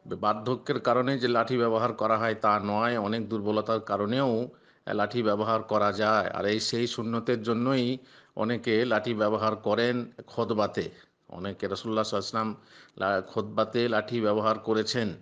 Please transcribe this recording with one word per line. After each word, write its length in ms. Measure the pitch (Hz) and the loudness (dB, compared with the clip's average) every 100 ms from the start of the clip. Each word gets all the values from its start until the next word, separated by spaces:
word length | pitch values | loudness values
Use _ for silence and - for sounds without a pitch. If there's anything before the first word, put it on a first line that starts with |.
| - | -12
বার্ধক্যের 760 | 92 104 110 113 123 - 127 | -2 0 0 -2 -4 -2 -2
কারণে 380 | 120 120 127 135 | 2 2 2 0
যে 100 | 123 | 2
লাঠি 280 | 117 117 123 | 2 2 2
ব্যবহার 340 | 117 110 117 | 2 2 0
করা 240 | 110 107 110 | 0 0 2
হয় 160 | 113 | 0
তা 260 | 107 107 104 | 2 2 2
নয়, 340 | 101 104 117 120 | 2 0 0 0
অনেক 300 | 101 117 104 | -2 -2 -2
দুর্বলতার 520 | 110 104 107 107 110 | -4 0 0 0 -2
কারণেও 680 | - 101 104 127 135 113 123 - _ _ - | -2 -2 0 0 2 0 -2 -10 _ _ -6
লাঠি 360 | 104 104 120 | -2 0 0
ব্যবহার 400 | 107 104 107 110 | 2 2 2 0
করা 300 | 110 107 101 | 0 2 2
যায়। 360 | 101 107 110 90 | 2 2 4 2
আর 140 | - | -2
এই 160 | 98 110 | 0 0
সেই 260 | - 120 120 | -2 -2 -2
সুন্নতের 560 | - 113 117 117 113 | -4 -4 -2 -2 -2
জন্যই 560 | 107 113 123 135 123 127 - - _ - | 0 0 0 0 0 -4 -10 -20 _ -4
অনেকে 480 | 110 120 123 110 | -2 -2 2 2
লাঠি 300 | 123 107 120 | 4 2 0
ব্যবহার 420 | 107 104 107 110 107 | 0 2 2 0 0
করেন 400 | 107 104 120 123 113 - - | 0 2 2 0 -6 -14 -10
খুতবাতে, 640 | - 113 107 101 104 80 - - _ - | -4 -2 0 0 -2 -6 -10 -20 _ -16
অনেকে 400 | 87 98 92 98 | -10 -10 -6 -6
রাসূলুল্লাহ 360 | 95 117 110 | -4 -2 -2
সাল্লাল্লাহু 320 | 107 101 92 113 | 0 -4 -4 -4
আলাইহি 0 | |
ওয়াসাল্লাম 140 | 110 104 - - - - | -4 -6 -16 -20 -20 -4
লা-, 280 | 95 98 - | 0 0 -2
খুতবাতে 600 | 113 104 107 107 120 117 | -6 -2 -2 0 0 2
লাঠি 320 | 107 107 120 | 0 0 0
ব্যবহার 380 | 107 107 107 107 | 2 2 2 0
করেছেন। 560 | 110 110 104 123 107 80 | 0 0 0 -2 -2 -6